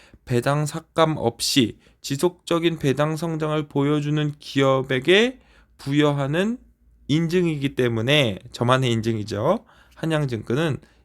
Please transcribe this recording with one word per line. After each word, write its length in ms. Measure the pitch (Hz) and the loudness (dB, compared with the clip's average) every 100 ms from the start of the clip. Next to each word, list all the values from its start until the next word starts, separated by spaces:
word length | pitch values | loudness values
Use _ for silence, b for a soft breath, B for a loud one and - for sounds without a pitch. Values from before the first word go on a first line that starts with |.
| B B | B B
배당 420 | - 120 135 147 151 | -2 0 0 0 -2
삭감 500 | 165 - - 160 151 | -6 -6 0 0 2
없이 600 | 117 - - 139 104 - b b | -2 -2 0 2 0 -2 b b
지속적인 760 | - 139 180 175 - 170 165 165 | -8 -2 -2 -2 -4 0 0 0
배당 380 | 143 135 151 156 | -2 0 -2 -2
성장을 500 | 165 156 156 151 151 | -4 -4 -2 -4 -2
보여주는 640 | 143 143 151 147 151 151 - | -2 0 0 0 0 -2 -4
기업에게 1000 | - 135 135 135 131 131 143 190 247 254 b b b _ | -4 2 2 2 0 -2 4 4 4 -2 b b b _
부여하는 840 | 139 147 147 143 135 160 208 247 - _ _ _ - | -2 2 2 2 -2 0 -2 -4 -10 _ _ _ -2
인증이기 680 | 151 165 180 170 147 139 139 | 0 2 2 0 0 -4 0
때문에 640 | 123 113 120 151 120 95 - | 0 0 2 2 2 -2 -12
저만의 400 | - 120 131 127 | -2 2 2 2
인증이죠. 760 | 113 113 110 101 101 135 220 b b b - | 0 0 -4 -4 -2 -2 -2 b b b -8
한양증권은 840 | 160 156 139 113 - 127 165 117 b b | -4 -2 -2 -4 -4 -2 -2 -4 b b